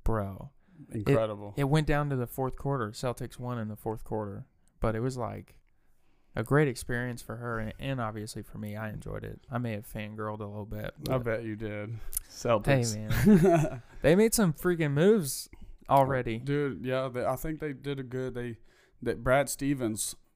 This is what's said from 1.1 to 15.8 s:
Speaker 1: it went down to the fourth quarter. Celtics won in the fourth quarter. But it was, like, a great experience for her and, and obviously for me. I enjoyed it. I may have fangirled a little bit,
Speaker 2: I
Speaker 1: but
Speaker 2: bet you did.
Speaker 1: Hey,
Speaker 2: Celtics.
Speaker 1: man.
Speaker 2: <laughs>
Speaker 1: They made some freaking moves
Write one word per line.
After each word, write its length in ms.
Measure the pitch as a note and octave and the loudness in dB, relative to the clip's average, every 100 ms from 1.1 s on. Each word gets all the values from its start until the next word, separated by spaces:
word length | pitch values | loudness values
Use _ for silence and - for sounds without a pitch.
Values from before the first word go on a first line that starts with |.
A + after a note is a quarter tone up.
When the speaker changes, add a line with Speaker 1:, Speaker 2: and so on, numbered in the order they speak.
| C3+ A2 G#2 G2+ G2+ | 4 2 -2 -8 -4
Speaker 1:
it 80 | C#3 | 2
went 220 | D3+ D3+ | 2 4
down 220 | D3 D3 | 2 0
to 60 | C3+ | -2
the 120 | A#2+ | -4
fourth 300 | - C3 - | -4 -4 -4
quarter. 340 | C#3 C#3 G#2+ | -4 -2 -4
Celtics 480 | A2+ B2+ A#2 A#2+ - | -6 -6 -6 -10 -10
won 180 | B2 A#2+ | -8 -6
in 120 | G#2+ | -6
the 60 | G#2+ | -8
fourth 260 | A2+ A2 | -8 -8
quarter. 420 | - A2 G#2 G2+ B2+ _ _ _ | -6 -6 -6 -10 -16 _ _ _
But 120 | A2+ A2 | -2 0
it 40 | |
was, 180 | B2+ B2+ | -2 -4
like, 380 | A2 G2+ G2 - _ _ _ _ _ _ _ - | -8 -10 -14 -20 _ _ _ _ _ _ _ -8
a 80 | |
great 240 | A2+ C#3 D3+ | 2 4 4
experience 540 | B2 - A#2+ B2 A#2+ | 0 -4 -4 -4 -8
for 160 | - A2+ | -10 -8
her 220 | A#2+ A2+ | -6 -4
and, 140 | A2 - | -4 -6
and 220 | C3+ C3 | -6 -4
obviously 420 | A2+ G#2+ G#2+ - | -4 -6 -10 -10
for 140 | G2+ G#2+ | -12 -10
me. 180 | G#2+ G#2 | -10 -8
I 140 | A2 | -8
enjoyed 340 | G#2 G2+ G#2 | -8 -8 -10
it. 160 | G#2+ G#2+ - | -10 -14 -8
I 80 | A#2+ | -4
may 140 | A#2+ | -4
have 160 | G#2 - | -6 -8
fangirled 540 | A2 G#2+ A2 G#2+ G#2+ | -10 -10 -8 -8 -6
a 40 | G#2 | -8
little 200 | G#2 G#2 | -8 -8
bit, 280 | G#2+ G#2+ - C3+ | -8 -8 -8 -2
Speaker 2:
I 80 | C3 | -2
Speaker 1:
but 60 | |
Speaker 2:
bet 200 | A#2+ A2 | 0 -2
you 120 | A2+ G#2+ | -4 -6
did. 340 | A2 G#2 G#2+ | -6 -6 -8
Speaker 1:
Hey, 40 | A2+ - - - | -8 -6 -6 -8
Speaker 2:
Celtics. 680 | - A#2+ A2 G#2+ C3+ A#2 G#2+ | -4 2 4 6 4 4 -2
Speaker 1:
man. 840 | G#2+ A#2 D3 G3+ F#3 D#3+ D3 B2 - | 0 4 8 10 10 6 4 -2 -12
Speaker 2:
<laughs> 140 | - | 0
Speaker 1:
They 140 | - F3+ | 4 6
made 180 | A3 | 6
some 180 | - G3 | 4 2
freaking 380 | D3 F3+ E3+ D#3 | 2 0 2 2
moves 580 | C#3 F3+ A3 C#3 - - - - - | 4 6 6 2 -6 -10 -16 -16 -12